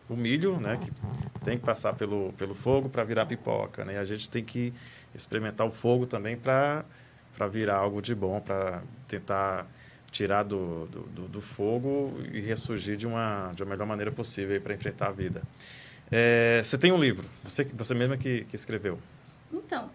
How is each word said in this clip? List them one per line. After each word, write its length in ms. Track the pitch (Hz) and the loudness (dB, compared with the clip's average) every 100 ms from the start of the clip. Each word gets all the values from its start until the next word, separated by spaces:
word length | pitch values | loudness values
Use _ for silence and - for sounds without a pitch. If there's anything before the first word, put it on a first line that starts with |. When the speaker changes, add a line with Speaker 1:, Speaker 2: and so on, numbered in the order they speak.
| - | -8
Speaker 1:
o 60 | 120 | -2
milho, 440 | 117 147 190 175 | 2 2 2 0
né, 180 | 104 117 | 0 -2
que 140 | - - - - - - - | -4 -6 -6 -6 -6 -6 -2
tem 140 | 123 | 0
que 40 | |
passar 300 | 123 110 104 | 0 0 0
pelo, 400 | - 104 101 95 95 | 0 0 0 -2 -4
pelo 160 | 98 98 | -6 -2
fogo 340 | 123 135 135 | 2 4 2
pra 140 | 123 | -2
virar 240 | 110 110 110 | 0 0 0
pipoca, 580 | 117 117 107 101 - 101 | -2 -2 -2 -2 -6 -6
né? 80 | |
E 40 | 101 | -4
a 80 | 98 | -4
gente 220 | 107 - | -4 -4
tem 140 | 117 | -6
que 300 | 113 120 120 120 - - - | -4 -4 -4 -6 -16 -20 -16
experimentar 540 | - - 110 110 107 113 | -10 -4 -2 -2 0 0
o 20 | |
fogo 360 | - 117 123 123 | 2 4 4 4
também 300 | 110 104 120 | -2 -4 -2
pra, 460 | 127 131 143 151 - - - - - - | 2 4 4 0 -6 -14 -20 -20 -12 -4
pra 120 | 101 | -2
virar 280 | 110 104 98 | 0 2 4
algo 260 | 101 101 | 2 0
de 140 | 107 107 | -2 0
bom, 240 | 92 98 | 0 0
pra 400 | 90 98 92 90 - - - | 0 0 0 -2 -8 -14 -8
tentar 600 | 98 95 98 98 92 90 - - - - | -8 -2 0 2 0 -6 -16 -20 -20 -10
tirar 340 | - 101 101 | -2 2 4
do, 420 | 101 98 87 82 85 | 2 0 -2 -4 -6
do, 160 | - | -10
do, 260 | - 82 92 | -12 -10 -10
do 140 | 104 | -10
fogo 720 | - - 104 123 135 143 139 131 123 | -10 -2 0 2 2 0 0 -4 -6
e 80 | 107 | -4
ressurgir 560 | 104 107 - 107 95 104 | -2 -2 -2 -4 -4 -4
de 120 | 117 | -2
uma, 440 | 113 110 101 92 90 | 0 0 -2 -4 -6
de 80 | |
uma 80 | 98 | -4
melhor 160 | 98 107 | -4 -2
maneira 240 | 104 107 | -2 -2
possível 420 | - 87 - 98 | -2 -4 -2 0
aí 60 | 98 | 0
pra 140 | - 101 | -2 -6
enfrentar 320 | 104 - 101 | -4 -2 -2
a 40 | |
vida. 300 | 98 92 85 - - - - - - - | -2 -4 -4 -8 -12 -16 -16 -18 -14 0
É, 500 | 113 117 117 117 117 | 6 8 8 8 6
você 140 | 110 139 | 4 4
tem 140 | 175 | 6
um 80 | 180 | 8
livro, 280 | 139 92 - - | 6 4 -4 -12
você, 200 | - - 139 | -6 -2 -2
você 280 | 113 113 120 | -2 0 2
mesma 200 | 127 135 | 2 2
que, 280 | 139 120 - | 0 -2 -2
que 100 | 104 | -10
escreveu. 440 | - 110 101 87 - - - - - 339 | -4 -2 -2 -4 -8 -20 -20 -20 -10 -8
Speaker 2:
Então, 360 | - 262 220 | -4 -6 -6